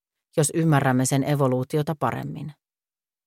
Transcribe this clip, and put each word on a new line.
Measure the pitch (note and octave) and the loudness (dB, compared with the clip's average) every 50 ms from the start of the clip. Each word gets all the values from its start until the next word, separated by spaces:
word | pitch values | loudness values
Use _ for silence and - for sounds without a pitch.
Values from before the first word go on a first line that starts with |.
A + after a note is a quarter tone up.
| _ _ _ _ _ _ - E3+ | _ _ _ _ _ _ -2 0
jos | D3+ - - | 0 0 0
ymmärrämme | E3+ D#3+ E3 D3+ C#3 - C3+ B2+ B2+ C3 | 0 2 4 4 4 4 2 2 2 2
sen | - C#3+ C3+ C3+ | 2 0 0 0
evoluutiota | - D3 C#3+ C#3+ C3 B2+ B2+ B2+ - - D3+ D3 D3+ D#3+ - | 0 0 2 2 0 0 0 -4 -2 -2 -4 -2 -2 -4 -2
paremmin. | - A#2+ A#2+ B2+ C3 C#3 D#3 D#3+ C#3+ D3+ D3 _ _ _ _ _ _ _ _ _ _ _ _ _ _ | -2 -4 -2 -4 -8 -10 -10 -10 -12 -12 -14 _ _ _ _ _ _ _ _ _ _ _ _ _ _